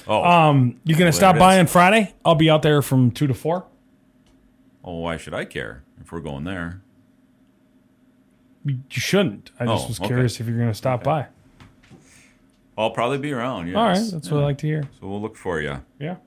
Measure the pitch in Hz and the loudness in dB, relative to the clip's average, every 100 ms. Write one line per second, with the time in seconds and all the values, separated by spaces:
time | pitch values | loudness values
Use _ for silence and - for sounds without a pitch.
0 | - 107 175 175 156 139 123 - 160 160 | -2 0 4 6 6 4 2 0 -2 2
1 | 175 160 190 175 185 190 165 175 180 220 | 2 4 4 6 6 6 6 4 4 4
2 | 190 - 160 160 160 151 151 147 - 131 | 0 -2 0 4 4 4 4 2 2 2
3 | 123 - 143 113 156 180 - _ _ _ | 2 2 -2 -2 -6 -6 -8 _ _ _
4 | _ _ _ _ _ _ _ _ 92 85 | _ _ _ _ _ _ _ _ -14 -8
5 | 82 82 - 98 - 73 57 64 - - | -6 -8 -8 -10 -8 -10 -10 -12 -20 -20
6 | - 85 76 69 85 95 85 95 - _ | -16 -12 -10 -10 -8 -8 -10 -12 -20 _
7 | _ _ _ _ _ _ _ _ _ _ | _ _ _ _ _ _ _ _ _ _
8 | _ _ _ _ _ _ 143 131 - - | _ _ _ _ _ _ -8 -8 -8 -10
9 | - 190 160 98 - - 120 98 64 110 | -2 0 0 -4 -14 -8 -4 -4 -4 -6
10 | 101 123 123 - 117 117 120 104 131 123 | -4 0 -2 -4 -6 -4 -4 -4 -4 -4
11 | 131 156 113 _ _ _ - _ _ - | -2 -4 -6 _ _ _ -20 _ _ -20
12 | _ _ _ _ _ _ _ - 110 117 | _ _ _ _ _ _ _ -4 -4 -2
13 | 117 139 147 127 123 107 85 196 226 185 | -4 -4 -6 -6 -6 -6 -6 -2 0 0
14 | 226 165 - 147 143 143 151 156 143 - | -2 -8 -4 -2 -2 -2 -4 -6 -8 -12
15 | 95 104 107 - 95 80 73 67 - - | -12 -8 -8 -8 -6 -4 -6 -8 -14 -14
16 | 147 180 | -12 -12